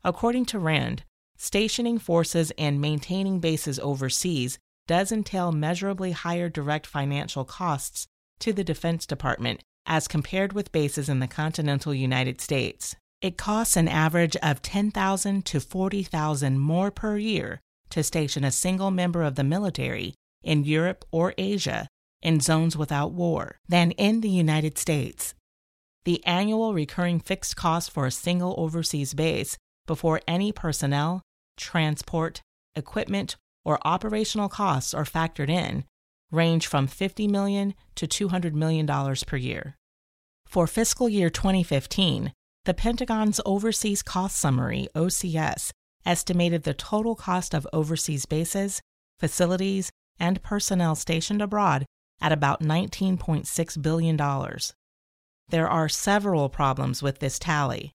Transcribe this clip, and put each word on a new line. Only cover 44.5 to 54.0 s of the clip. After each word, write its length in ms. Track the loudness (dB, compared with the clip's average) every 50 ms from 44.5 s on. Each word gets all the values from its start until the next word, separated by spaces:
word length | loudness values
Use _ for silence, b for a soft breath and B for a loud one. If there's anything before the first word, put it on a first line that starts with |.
| 2 2 0 0 -2 -4 -4 -4 _
O 140 | 0 0
C 300 | 0 0 -2 -2 -2 0
S, 340 | 0 0 0 -2 -4 -6 -8 -10 _ _ _ _ _ _
estimated 580 | 0 0 0 0 0 2 4 4 4 2 0 0
the 100 | -2 -4
total 420 | -4 -4 -2 -2 0 0 0 -4
cost 380 | -4 -2 -2 -2 0 0 -2 -2
of 140 | -2 -2 0
overseas 540 | 0 0 0 0 0 -2 -2 -2 -2 -4 -4
bases, 560 | -2 -2 -2 -2 -2 -2 -2 -2 -2 -4 -8 _ _ _ _ _ _ _ _
facilities, 720 | -4 -2 2 2 2 2 2 0 0 0 0 -2 -4 -6 _ _ _ _ _ -2
and 220 | 0 0 0 0
personnel 540 | -2 -2 -2 -2 0 2 2 4 4 2 2
stationed 460 | 0 0 0 0 0 0 0 0 -2
abroad 440 | 0 0 0 2 2 4 2 2 -2 -4 _ _ _ _ _ _
at 100 | 0 2
about 300 | 2 4 4 2 2 2
nineteen 560 | 2 2 2 2 0 -2 -2 0 2 2 2
point 300 | 0 2 0 0 0 0
six 300 | -2 -2 -2 -2 -2 -4
billion 400 | -2 0 2 2 4